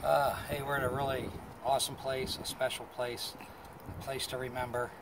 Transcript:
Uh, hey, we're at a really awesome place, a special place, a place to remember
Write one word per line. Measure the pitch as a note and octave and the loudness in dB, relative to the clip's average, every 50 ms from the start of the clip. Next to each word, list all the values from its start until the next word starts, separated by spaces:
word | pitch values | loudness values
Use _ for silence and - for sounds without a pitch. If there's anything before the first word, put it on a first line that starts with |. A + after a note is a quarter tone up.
| - | 6
Uh, | C#3+ D3 C#3+ C#3+ B2+ A#2 - - - | 8 8 8 8 6 2 0 -2 -2
hey, | D3 C#3+ | -2 -2
we're | C#3 C#3 C#3+ | 0 0 0
at | C#3 C3 | 2 2
a | B2 | 2
really | B2+ C#3 C#3 C3+ C3+ B2+ A#2 - - - - - - - - | 2 2 2 2 0 0 -2 -4 -6 -8 -10 -10 -12 -4 2
awesome | B2 C3+ C3+ - - C3+ | 4 4 4 4 0 -2
place, | - - C3+ C3+ C3 C3 - - - | -4 -2 -2 0 0 0 -2 -2 -4
a | - | -4
special | - - - C3 B2+ - - B2 - - | -6 0 0 0 0 2 -2 -6 -8 -2
place, | - B2 B2 A#2+ A2+ - - - - - - - - - - - - - - - - | -2 -2 -2 0 -4 -4 -6 -6 -8 -12 -12 -14 -14 -14 -14 -14 -12 -10 -10 -8 -6
a | - | -4
place | C#3 C3+ C3 - - | -4 -2 -2 -2 -2
to | - B2+ | -2 -2
remember | B2+ B2 A#2+ B2+ B2+ B2 A#2+ B2 B2 A#2 - - | -2 -2 -2 -2 -2 0 2 0 0 0 -2 -10